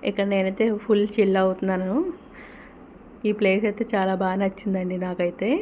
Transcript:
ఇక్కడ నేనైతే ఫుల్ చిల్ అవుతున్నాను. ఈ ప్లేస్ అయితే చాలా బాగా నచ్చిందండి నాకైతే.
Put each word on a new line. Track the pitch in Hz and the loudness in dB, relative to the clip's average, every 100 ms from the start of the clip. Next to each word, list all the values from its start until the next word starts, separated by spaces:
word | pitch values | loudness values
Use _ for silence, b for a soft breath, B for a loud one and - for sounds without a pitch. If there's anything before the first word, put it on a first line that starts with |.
ఇక్కడ | - 196 202 | -4 -2 0
నేనైతే | 196 190 196 226 208 | 2 0 0 0 0
ఫుల్ | - 208 208 | 2 2 2
చిల్ | 208 196 190 | 2 2 4
అవుతున్నాను. | 190 185 190 185 185 226 370 - - B B B B B - - - - 214 | 2 0 -2 -2 0 0 -2 -6 -16 B B B B B -20 -20 -20 -6 -2
ఈ | |
ప్లేస్ | 208 202 190 214 | 2 2 2 0
అయితే | 202 226 | -2 -2
చాలా | 202 190 190 | 0 0 0
బాగా | 190 190 | 0 0
నచ్చిందండి | 196 190 214 190 185 185 | -2 -2 -4 -2 -2 -4
నాకైతే. | 185 180 175 175 196 320 | -4 -2 -2 -2 -2 0